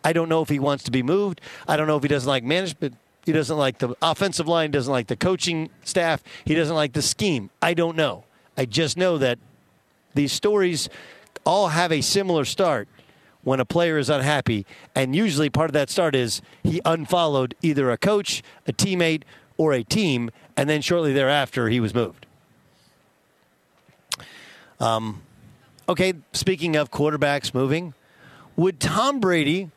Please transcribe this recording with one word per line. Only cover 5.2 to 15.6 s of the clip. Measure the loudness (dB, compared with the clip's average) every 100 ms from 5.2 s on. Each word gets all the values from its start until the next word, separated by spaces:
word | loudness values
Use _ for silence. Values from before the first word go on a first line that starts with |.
| -2 0 -2 -4 -6 -10
staff. | -4 -2 0 -2 -6 -12
He | -2
doesn't | 0 2 0
like | 0
the | 0
scheme. | -2 0 0 0 -4 _
I | 0
don't | 2 0 0
know. | -2 -2 -14 _ _ -6
I | -2
just | 0 -2 0
know | 0 2
that | 0 -2 -8 _ _ _ _ _ _
these | -2 0
stories | 0 2 2 2 0 -6 -12 -20 -20 -20 -4 0
all | 2 2
have | 2 2
a | 0
similar | 2 0 2 0
start | 0 0 2 0 -4 -18 -20 _ _ _
when | -2 0
a |
player | 0 2 2 0
is | 0
unhappy, | 0 2 0 0 -2 -4 -18 -6
and | -2 0
usually | 0 0 0 0
part | 0